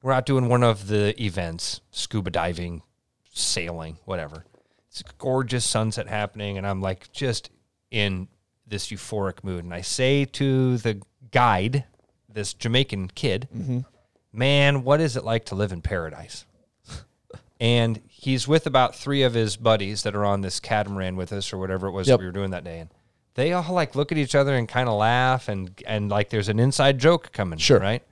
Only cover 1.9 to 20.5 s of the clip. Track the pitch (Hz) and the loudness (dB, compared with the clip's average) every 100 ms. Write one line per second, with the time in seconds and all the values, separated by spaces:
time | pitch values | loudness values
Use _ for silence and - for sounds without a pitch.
1.9 | - - 113 87 85 85 85 87 85 _ | -10 -4 -2 -2 0 -2 -2 -6 -10 _
2.9 | _ _ _ _ - - - 85 85 80 | _ _ _ _ -6 -4 -2 -4 -8 -10
3.9 | 82 - 92 76 80 - _ _ _ _ | -14 -8 -6 -6 -12 -20 _ _ _ _
4.9 | - - - 135 131 127 123 113 110 110 | -18 -18 -10 -2 -2 0 -2 0 0 0
5.9 | 107 104 107 104 107 104 98 98 95 95 | -2 -6 -4 -4 -4 -6 -4 -4 -2 -4
6.9 | 92 - - 135 117 - _ _ _ _ | -6 -10 -6 -4 -4 -8 _ _ _ _
7.9 | 117 104 92 95 _ _ _ _ 104 - | 0 0 -2 -8 _ _ _ _ -10 -8
8.9 | 101 - 107 98 - 98 90 85 87 92 | -12 -8 -4 -4 -6 -8 -8 -8 -10 -8
9.9 | - 131 143 135 - 139 131 127 123 117 | 0 2 2 0 -2 0 2 2 2 -2
10.9 | 104 - _ 127 131 123 98 101 139 127 | -4 -8 _ -2 2 4 4 2 -2 -4
11.9 | _ _ _ _ 107 101 - 117 120 139 | _ _ _ _ -8 -8 -4 0 0 0
12.9 | 98 92 - 127 98 127 117 131 123 131 | -2 -8 -4 -2 -2 -6 -10 -4 -4 -6
13.9 | _ _ _ _ 107 131 143 143 139 127 | _ _ _ _ -2 2 4 4 4 4
14.9 | 147 160 127 - 113 - 95 104 90 - | 4 4 -2 -2 -2 -2 -2 -2 -2 -4
15.9 | 95 80 - - - - _ _ _ _ | -4 -4 -10 -16 -16 -18 _ _ _ _
16.9 | - - _ _ - _ _ 117 120 117 | -18 -18 _ _ -20 _ _ 2 4 2
17.9 | 113 _ _ - 131 120 156 - 131 123 | 0 _ _ -2 -2 2 2 4 4 4
18.9 | - - 139 131 117 110 101 117 110 98 | 0 -2 2 4 4 0 2 4 4 2
19.9 | 104 110 104 104 101 98 | -4 -4 0 0 0 -2